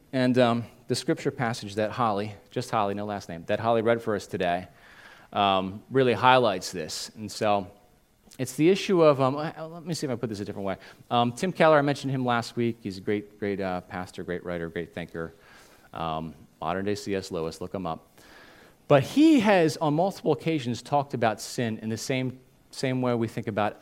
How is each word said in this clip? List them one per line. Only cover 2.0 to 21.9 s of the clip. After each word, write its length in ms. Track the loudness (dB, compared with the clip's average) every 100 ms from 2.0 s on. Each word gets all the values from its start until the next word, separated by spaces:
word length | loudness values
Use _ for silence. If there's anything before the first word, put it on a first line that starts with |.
| 0 0 -4 -10 -10
just 200 | -8 -2
Holly, 240 | 0 0
no 100 | -2
last 240 | -6 -8 -8
name, 160 | -10 -4
that 140 | -2
Holly 220 | 2 2
read 180 | 4 2
for 160 | 0 -4
us 100 | -4
today, 420 | -2 0 0 -4 -18 -20 -20 -20 -20 -6
um, 520 | 2 4 4 0 -6 -2
really 240 | 2 2
highlights 580 | 4 6 6 4 0 -4
this. 380 | -8 -8 -10 -12
And 160 | -12 -12
so 360 | -4 0 0 -2 -12 _ _ _ _ _ -10
it's 160 | -8
the 160 | 2 4
issue 320 | 4 2 4
of, 180 | 6 6
um, 160 | 2 0
uh, 160 | -6 -10 -14
let 180 | -12
me 80 | -8
see 140 | -6 -4
if 60 |
I 20 | -4
put 140 | -6
this 100 | -6
a 60 | -8
different 180 | -8
way. 120 | -6 -8 -10 -20 -2
Um, 220 | 0 0
Tim 200 | 0 -4
Keller, 240 | 4 6 6
I 60 |
mentioned 280 | 4 0 -4
him 140 | -2
last 320 | 0 -2 -2 -2
week. 220 | -2 -4
He's 160 | -8 -8
a 60 |
great, 360 | -4 -4 -6 -8
great, 220 | -6 -4
uh, 220 | -4 -6
pastor, 400 | -8 -10 -10 -10
great 200 | -8 -8
writer, 280 | -6 -6 -6
great 240 | -8 -8
thinker. 400 | -10 -10 -8 -10 -12 -20 -20 -20 -20 _
Um, 420 | -8 -6 -6 -8 -12 -20 _
modern 280 | -6 -4 -4
day 80 |
C 200 | -6 -4
S 160 | -6 -4
Lewis, 300 | -6 -6 -8
look 140 | -10
him 120 | -8 -6
up. 200 | -8 -12 -20 -20 -20 -20 -20 -20 _ 4
But 140 | 4
he 380 | 6 6 6 8
has, 360 | 6 6 4 2
on 160 | 0
multiple 400 | 0 0 -2 0
occasions, 480 | 0 0 -2 -2 -6
talked 320 | 0 0 0
about 260 | 0 0 0
sin 400 | -6 -4 -4 -2
in 80 | -4